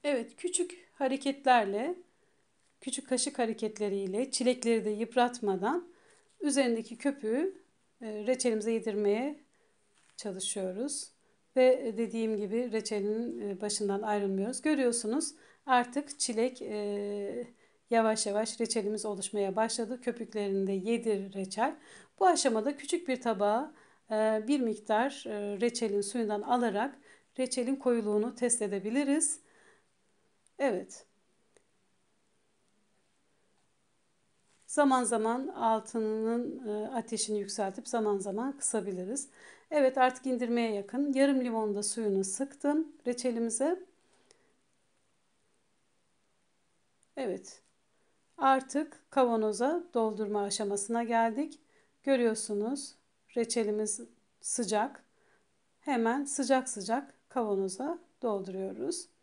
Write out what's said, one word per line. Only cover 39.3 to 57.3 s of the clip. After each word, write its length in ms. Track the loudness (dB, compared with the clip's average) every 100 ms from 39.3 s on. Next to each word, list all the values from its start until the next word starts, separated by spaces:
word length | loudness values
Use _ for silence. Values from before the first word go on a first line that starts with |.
| -16 -20 -20 _
Evet, 260 | 2 4 4
artık 280 | 2 2 -2
indirmeye 480 | 0 0 0 0
yakın. 400 | -2 -4 -2 0
Yarım 320 | 4 4 4 0
limon 300 | 0 0 -2
da 80 |
suyunu 400 | -4 -2 0 2
sıktım 640 | 0 -4 -6 -2 0 0 -2 -6 -6
reçelimize. 760 | -2 -2 0 -2 0 0 0 -6 _ _ _ _ _ _ _ _ _ _ _ _ _ _ _ _ _ _ _ _ _ _ _ _ _ _ _ _ _ _ _ _ -6
Evet. 440 | -6 -6 -10 -20 _ _ _ _ _ _ _ 2
Artık 680 | 4 4 2 -4 -4 -10 _
kavanoza 760 | 4 4 4 2 2 0 0 -2
doldurma 480 | 0 0 0 -2 0
aşamasına 600 | 0 -2 -2 -2 -2 -2
geldik. 560 | 2 2 2 0 -4 -8 _ _ _ _
Görüyorsunuz 920 | 2 4 4 2 -2 -2 -2 -4 -8 -16 _ _ _ -4
reçelimiz 640 | 0 0 0 0 -2 -4 -10 _ _ _
sıcak. 600 | -6 -4 0 0 0 -6 _ _ _ _ _ _ _ _
Hemen 460 | -2 2 2 0 -2
sıcak 440 | -2 2 2 2
sıcak 440 | -8 -2 -2 -4 _
kavanoza 680 | _